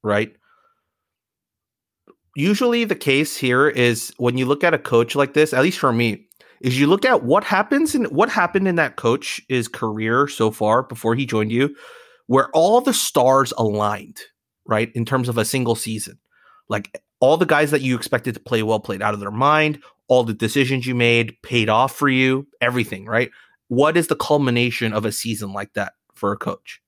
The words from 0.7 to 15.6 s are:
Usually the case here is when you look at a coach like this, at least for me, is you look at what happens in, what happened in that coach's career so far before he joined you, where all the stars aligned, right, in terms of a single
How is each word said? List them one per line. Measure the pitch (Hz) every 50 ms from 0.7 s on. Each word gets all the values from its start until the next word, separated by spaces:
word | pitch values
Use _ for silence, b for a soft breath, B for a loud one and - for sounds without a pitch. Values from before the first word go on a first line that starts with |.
| _ _ _ _ _ _ _ _ _ _ _ _ _ _ _ _ _ _ _ _ _ _ _ _ _ _ _ _ _ _ _ _ _
Usually | 143 143 190 208 202 262 240 233 233 233
the | 214 -
case | - - 143 135 139 156 147 -
here | - 135 127 123 131 143 151
is | - 127 123 120 117 110 - - - -
when | 120 123 123
you | 127 131
look | 123 147 143
at | - 135 131
a | 139
coach | - - 120 117 117 120 -
like | 139 139 135
this, | - 151 156 156 131
at | 127
least | 139 185 190 -
for | - 135
me, | 117 117 120 113 101 - _ _ b b b b b b
is | - 127 123 131
you | 143
look | 147 190 202 -
at | 254 254 -
what | 123 120 156 202 208
happens | - - 185 208 - 285 285 320 311 -
in, | 277 226
what | - - 151 214 262
happened | - - 175 180 - 190 190 190
in | 175
that | 170 156 131 -
coach's | - - 117 120 - - - - - _ - 131 123 117 -
career | - - 120 110 107 107 110 110 117 127 143 143
so | - - 113 110
far | 110 - 110 107 110 123
before | 127 - 113 - - 113 117
he | 131 135
joined | 117 113 110 107 107
you, | 113 123 135 143 143 B B B B B B B B B B
where | - 123 135 131 -
all | - 160 165 196 220 247
the | 277 285
stars | 240 - - - - 143 123 131 135 135 135 - -
aligned, | - 113 107 104 104 104 104 104 104 - - - - - - _ _ _ _ _ _ _
right, | - 110 107 117 113 _
in | 117 113
terms | - 135 131 123 123
of | 117 117
a | 107
single | - - 131